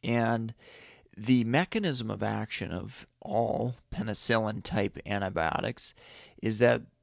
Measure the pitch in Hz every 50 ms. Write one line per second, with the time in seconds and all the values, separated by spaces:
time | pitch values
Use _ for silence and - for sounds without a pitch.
0 | - 120 117 117 117 113 117 117 113 113 113 _ - - - - - - - -
1 | _ _ - - 107 110 131 127 117 110 120 143 175 - - 220 208 180 143 123
2 | 117 110 104 104 104 107 107 107 107 110 - - - - 85 90 - 110 123 -
3 | - _ _ _ - - - 110 117 - - - - 123 123 - _ _ - -
4 | 202 113 104 - - - 120 113 110 107 107 107 98 - - 110 101 101 - -
5 | - - 101 101 101 95 - 82 80 80 - - - - 120 - - - - -
6 | - - - - - - - - - 113 113 104 120 117 120 120 - - _ _